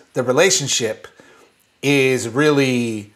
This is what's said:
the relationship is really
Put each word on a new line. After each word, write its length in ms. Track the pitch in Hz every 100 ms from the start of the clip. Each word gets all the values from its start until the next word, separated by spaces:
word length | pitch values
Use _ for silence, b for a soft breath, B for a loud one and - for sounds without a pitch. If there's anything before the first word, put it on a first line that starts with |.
| _
the 80 | -
relationship 840 | 123 127 190 180 139 - 113 107 - _ b b b b _ _
is 460 | 135 143 131 127 113
really 840 | 117 151 143 131 123 117 107 101